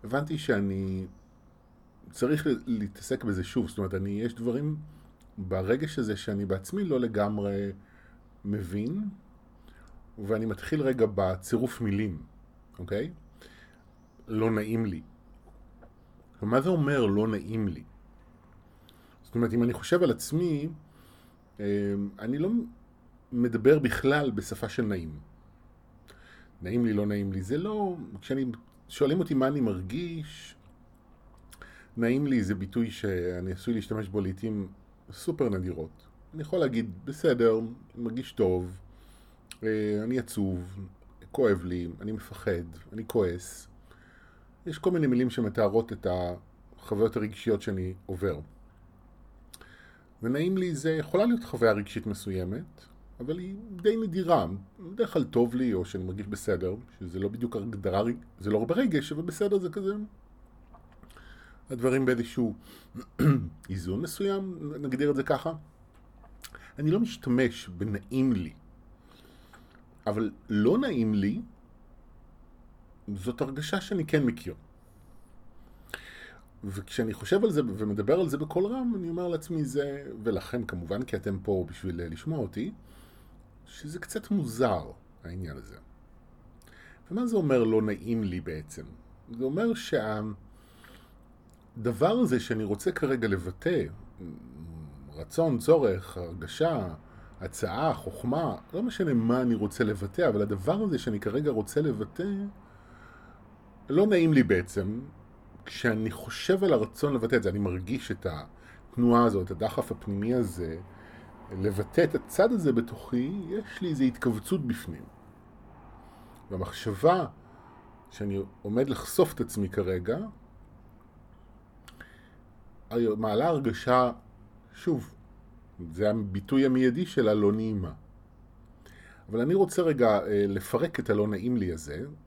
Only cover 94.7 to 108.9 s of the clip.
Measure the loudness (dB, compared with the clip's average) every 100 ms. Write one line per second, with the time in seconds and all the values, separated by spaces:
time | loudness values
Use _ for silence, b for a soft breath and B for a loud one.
94.7 | -14 -14 -16 -16 -14 -4 0 2 2 6
95.7 | 6 6 2 -6 -10 -10 -10 -10 0 0
96.7 | 2 -4 -8 B B B B -10 -6 -4
97.7 | 0 0 -2 -8 -6 -2 0 -2 -6 -8
98.7 | -4 -4 0 2 4 4 4 4 2 0
99.7 | 0 0 0 -4 2 2 4 0 0 0
100.7 | 0 0 -2 -2 -2 -2 0 2 0 0
101.7 | 0 0 -2 -6 -4 -4 -4 -6 -10 B
102.7 | B B B B B B B B -20 -20
103.7 | -20 0 4 6 6 8 6 6 4 2
104.7 | -4 -4 -6 -10 -18 -20 -20 -20 -20 -16
105.7 | -2 0 2 -2 -4 -10 -6 2 4 6
106.7 | 4 2 0 0 0 2 2 2 0 0
107.7 | -2 -4 -6 -4 -4 -4 -6 -10 -18 -20
108.7 | -20 -10